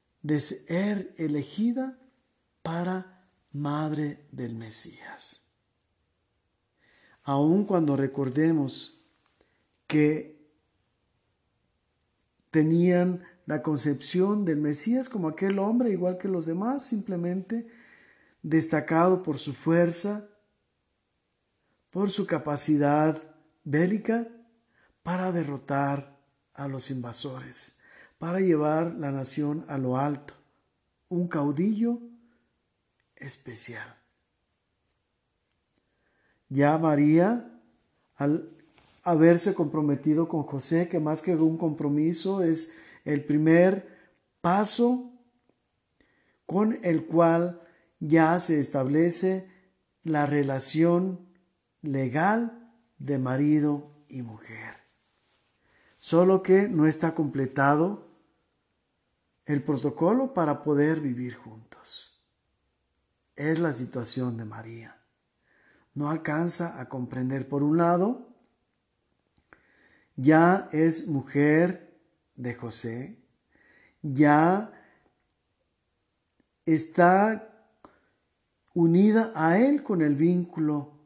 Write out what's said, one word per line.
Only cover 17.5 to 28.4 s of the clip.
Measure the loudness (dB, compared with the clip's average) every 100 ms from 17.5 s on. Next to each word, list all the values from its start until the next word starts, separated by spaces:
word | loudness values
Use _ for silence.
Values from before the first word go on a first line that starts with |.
| -8 -8 -18 -20 -20 _ _ _ _
destacado | -2 0 0 -2 0 2 2 2
por | -2 -6
su | -8 -6
fuerza, | 0 2 2 0 -4 -6 -12 _ _ _ _ _ _ _ _ _ _ _ _ _ _ _ _
por | -4 -2
su | -2 -2
capacidad | -4 -2 -2 0 2 2 2 2 -2 -8 _ _ _
bélica | -4 0 0 -2 -2 -4 -4 -14 _ _ _ _ _ _
para | -8 -4 -2
derrotar | -2 -4 -6 -4 -2 -2 -4 -8 _ _ _ _
a | -12 -10
los | -8 -8
invasores, | -8 -8 -10 -10 -12 -10 -8 -10 -12 _ -20 -20 -12
para | -6
llevar | 0